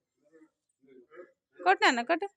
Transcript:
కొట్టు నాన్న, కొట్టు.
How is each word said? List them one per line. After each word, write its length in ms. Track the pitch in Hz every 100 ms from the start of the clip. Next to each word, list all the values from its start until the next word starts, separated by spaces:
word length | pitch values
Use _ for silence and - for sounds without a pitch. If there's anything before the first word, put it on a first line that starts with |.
| _ _ _ 320 320 _ _ _ 269 254 - 359 359 _ _ -
కొట్టు 260 | 359 381 392
నాన్న, 160 | 247
కొట్టు. 280 | 240 330 392